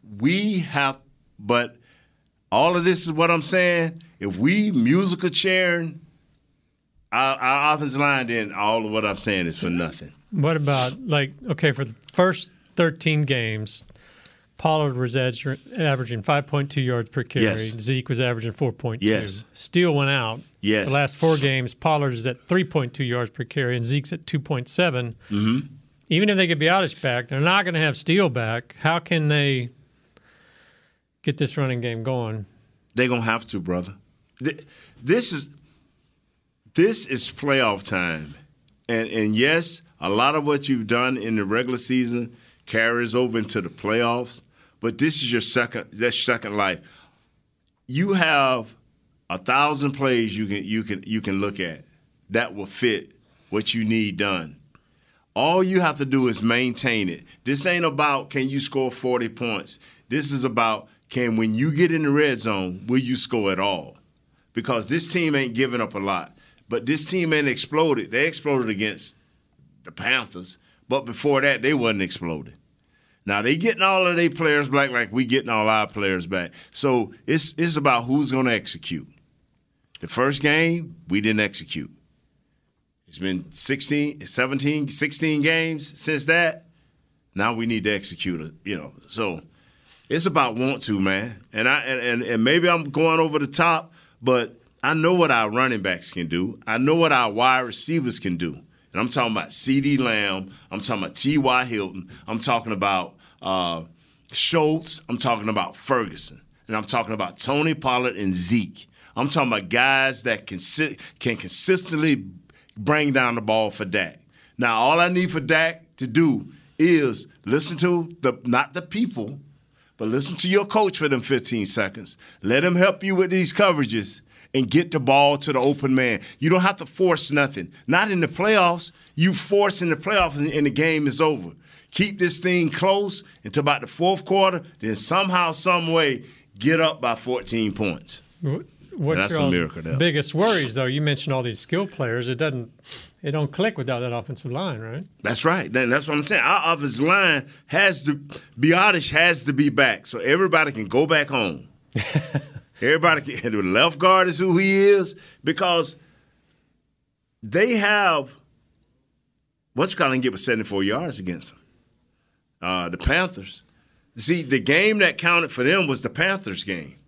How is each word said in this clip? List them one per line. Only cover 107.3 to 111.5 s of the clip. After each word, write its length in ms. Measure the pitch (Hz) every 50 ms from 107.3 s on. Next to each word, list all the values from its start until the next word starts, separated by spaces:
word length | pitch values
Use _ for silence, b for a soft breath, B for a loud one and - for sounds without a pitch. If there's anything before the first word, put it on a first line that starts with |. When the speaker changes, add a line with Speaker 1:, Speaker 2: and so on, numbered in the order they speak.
| 87 -
Speaker 1:
Tony 360 | - - 139 147 151 160 156
Pollard 420 | - - 131 123 123 127 127 107
and 160 | 95 104 95 92
Zeke. 520 | 90 90 90 117 117 98 - - - - _ b b b b b
I'm 120 | - 127 143
talking 200 | 143 170 139 120
about 180 | 113 104 95 85
guys 540 | 110 120 127 135 135 135 135 135 131 - 101
that 220 | 123 110 101 -
consi-, 520 | - 98 90 - - - - 156 147 104 B B B B B
can 180 | - 123 113
consistently 880 | - - 90